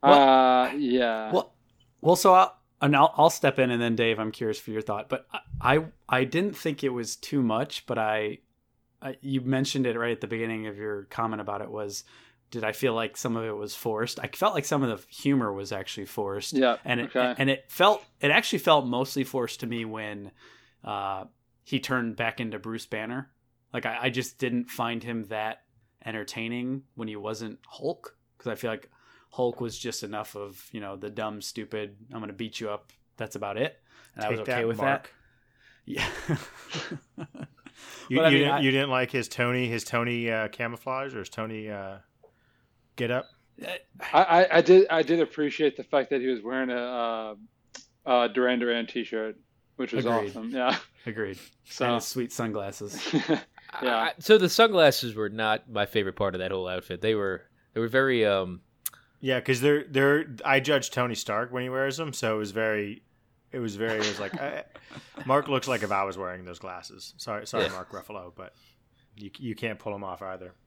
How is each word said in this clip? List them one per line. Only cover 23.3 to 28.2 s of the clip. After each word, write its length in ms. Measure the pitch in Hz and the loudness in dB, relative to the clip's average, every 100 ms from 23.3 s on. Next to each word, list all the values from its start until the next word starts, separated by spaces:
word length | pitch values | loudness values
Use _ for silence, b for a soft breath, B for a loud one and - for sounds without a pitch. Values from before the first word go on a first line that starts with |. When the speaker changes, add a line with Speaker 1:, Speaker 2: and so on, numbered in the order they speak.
| _ _ _ _ | _ _ _ _
Speaker 1:
Like, 120 | 123 117 | -6 -4
I, 120 | 117 | -2
I 60 | 127 | -2
just 300 | 120 123 - | -2 -6 -4
didn't 300 | 127 120 120 | -4 -2 -4
find 320 | - 117 117 | -4 -4 -4
him 220 | 117 117 104 | -6 -8 -6
that 380 | 107 110 117 _ _ _ _ - | -6 -6 -8 _ _ _ _ -10
entertaining 800 | 110 104 - 113 120 123 135 135 - | -10 -8 -8 -6 -6 -6 -8 -10 -12
when 120 | 113 | -10
he 60 | 104 | -8
wasn't 420 | 101 110 113 110 _ | -8 -8 -10 -14 _
Hulk, 500 | - 139 170 - _ | -8 -8 -8 -12 _